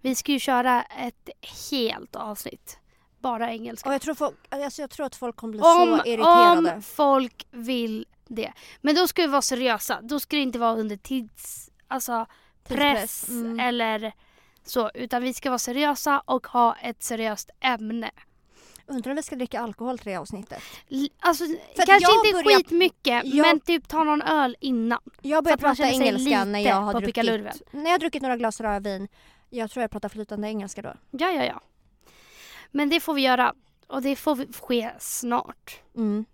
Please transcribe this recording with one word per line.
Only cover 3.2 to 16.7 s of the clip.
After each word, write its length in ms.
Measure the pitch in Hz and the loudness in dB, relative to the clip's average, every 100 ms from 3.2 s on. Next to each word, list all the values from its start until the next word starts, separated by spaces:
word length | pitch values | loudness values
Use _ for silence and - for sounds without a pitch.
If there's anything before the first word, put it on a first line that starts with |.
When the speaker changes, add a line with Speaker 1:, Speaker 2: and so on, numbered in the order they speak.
| 254 233 233 | -6 -4 -4
Speaker 1:
engelska. 360 | 226 233 233 269 | -6 -12 -10 -4
Speaker 2:
Och 60 | |
jag 80 | 277 | -4
tror 120 | 285 | -4
folk, 220 | 302 294 - _ | -4 -4 -6 _
alltså, 340 | 277 285 - | -8 -8 -8
jag 80 | 277 | -12
tror 160 | - 277 | -8 -10
att 100 | - | -8
folk 200 | 247 226 | -12 -10
kommer 140 | 226 | -12
bli 80 | 214 | 4
Speaker 1:
Om, 380 | 311 339 349 320 | 8 8 6 4
Speaker 2:
så 80 | - | 2
irriterade. 680 | 226 320 349 349 349 330 | 2 8 10 10 8 4
Speaker 1:
om 80 | 170 | -2
folk 640 | - - 294 269 254 _ - | -10 2 4 4 2 _ -20
vill 560 | 247 233 254 233 220 226 _ _ | -14 -6 -4 -2 -6 -10 _ _
det. 240 | 220 220 - - - | -10 -10 -10 -20 -6
Men 140 | - | 0
då 140 | 302 370 | 2 2
ska 140 | - | 2
vi 60 | 330 | 2
vara 140 | 277 | 2
seriösa. 580 | - 254 254 214 - 233 | 0 0 0 -2 -4 -8
Då 180 | 226 294 | -4 -6
ska 160 | - 294 | -2 -2
det 60 | |
inte 160 | 277 233 | -2 0
vara 160 | 233 226 | 0 0
under 200 | 214 208 | -4 -6
tids-, 760 | - 262 220 - - - - _ _ | -6 -6 -6 -16 -16 -16 -18 _ _
alltså, 380 | 262 - 233 226 _ _ _ | -8 -4 -6 -6 _ _ _
Speaker 2:
Tidspress. 360 | - 262 285 247 | -8 0 2 2
Speaker 1:
press 280 | 220 - - | -2 -8 -8
Speaker 2:
Mm. 320 | 247 226 233 | -6 -6 -2
Speaker 1:
eller 520 | 247 240 226 220 220 - _ _ _ _ | -2 -2 -2 -4 -8 -14 _ _ _ _
så. 260 | - 254 233 | -6 -4 -4
Utan 280 | - 247 247 | -6 -6 -4
vi 120 | 247 | -4
ska 160 | 247 277 | -4 -4
vara 80 | 254 | -4
seriösa 600 | - 247 294 277 - 277 | -4 -2 -2 0 0 0
och 260 | - 254 - | 0 -4 0
ha 300 | 240 233 | 2 2